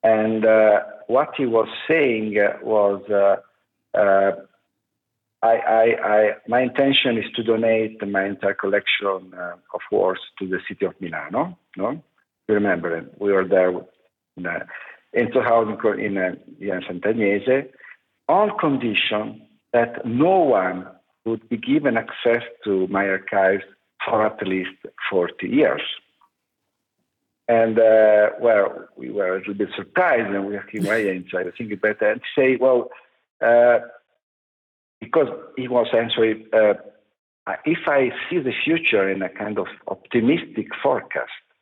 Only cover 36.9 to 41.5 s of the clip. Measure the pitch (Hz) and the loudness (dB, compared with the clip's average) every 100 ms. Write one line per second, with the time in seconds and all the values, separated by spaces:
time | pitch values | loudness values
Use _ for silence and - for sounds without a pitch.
36.9 | _ _ _ _ _ - - 151 170 - | _ _ _ _ _ -12 -6 -4 -2 0
37.9 | 143 127 - - 175 131 - 151 160 165 | 2 0 -4 -6 -4 -4 -4 -2 -2 0
38.9 | 110 95 95 92 - 104 104 90 - - | 0 0 -2 -6 -8 -8 -6 -8 -12 -12
39.9 | - _ 120 113 170 - - 107 - 139 | -12 _ 0 2 0 -4 -10 -10 -4 -2
40.9 | 127 - - - - _ | -2 -4 -10 -10 -14 _